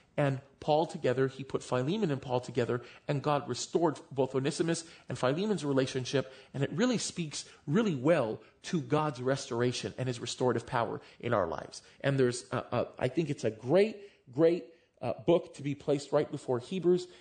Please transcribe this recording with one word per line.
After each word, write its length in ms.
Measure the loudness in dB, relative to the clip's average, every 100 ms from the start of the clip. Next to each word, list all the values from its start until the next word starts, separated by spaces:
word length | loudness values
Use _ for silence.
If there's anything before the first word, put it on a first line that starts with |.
| _ 0
and 240 | 0 0 -6 -8
Paul 260 | 0 2
together. 440 | 2 0 0 2 0
He 160 | -2
put 180 | -6 -6
Philemon 480 | -2 0 0 0 0
and 100 | -2
Paul 200 | -2 -2
together, 420 | 0 -2 0 0 -4 -12 -4
and 140 | -2
God 260 | 0 0 -2
restored 500 | -6 -2 2 2 0 -4
both 240 | 0 0
Onesimus 500 | 0 -2 0 -2 -2 -6 -14 -10
and 80 | -2
Philemon's 480 | 0 2 0 -2
relationship. 640 | 0 2 2 -2 -2 -2 -2 -8 -10
And 100 | -4
it 80 | -2
really 240 | 0 0 0
speaks 480 | -2 -6 -6 -8 -12 -12 0
really 280 | 2 2
well 480 | 2 4 4 2 -4 -10 _
to 180 | -4 -4
God's 400 | 0 0 0 -2
restoration 720 | 0 -2 -2 0 0 0 -4 -4
and 120 | -4
his 120 | -4
restorative 460 | -6 0 2 2 0
power 340 | -2 -2 -4 -10 -8
in 120 | 0
our 140 | 2 2
lives. 340 | -2 -8 -14 -20 -4
And 160 | 0 4
there's, 260 | 2 0 -6
a, 60 | -6
a, 300 | -2 -2 -2 -2
I 100 | -4
think 220 | 0 -2
it's 140 | -2
a 60 | -2
great, 460 | -2 2 4 4 0 -16 _ -6
great, 300 | 4 4 4 -4 -18 _ _
uh, 120 | -6 -2
book 300 | 2 2 2
to 80 | -8
be 120 | -6
placed 380 | -4 -2 -2 0
right 180 | 0 0
before 280 | -4 -2 -4
Hebrews. 500 | -2 0 2 2 0 -16